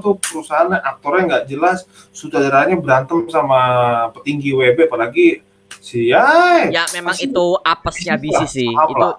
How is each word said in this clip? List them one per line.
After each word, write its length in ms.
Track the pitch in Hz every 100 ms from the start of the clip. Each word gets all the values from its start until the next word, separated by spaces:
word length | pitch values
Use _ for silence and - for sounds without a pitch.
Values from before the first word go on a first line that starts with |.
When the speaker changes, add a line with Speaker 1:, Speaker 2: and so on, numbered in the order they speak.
Speaker 1:
tuh 100 | 202 196
perusahaan, 480 | - 160 156 151 175 180
aktornya 480 | 135 - 143 180
nggak 220 | 175 127 127
jelas, 360 | 139 175 190 - - -
sutradaranya 640 | - 143 147 139 139 156 180
berantem 480 | 135 131 131 170 -
sama 280 | 160 139 131 127 123 120 120 117
petinggi 400 | - 139 147 139
W 80 | 131 127 160
B, 80 |
apalagi 560 | 160 120 117 165 170 - _ _ - -
si, 320 | - 120 117
ya, 560 | 160 262 330 359 339 -
Speaker 2:
Ya, 160 | 165 165
memang 240 | 175 175 185
Speaker 1:
pasti 160 | 175
Speaker 2:
itu 140 | 180 175 185
apesnya 560 | 160 170 170 - 175 151
D 80 | 151
C 80 | 165
Speaker 1:
lah, 120 | 151
Speaker 2:
sih. 160 | 135 120
Speaker 1:
saham 220 | 117 156
Speaker 2:
Itu, 80 | 135
Speaker 1:
lah. 160 | 107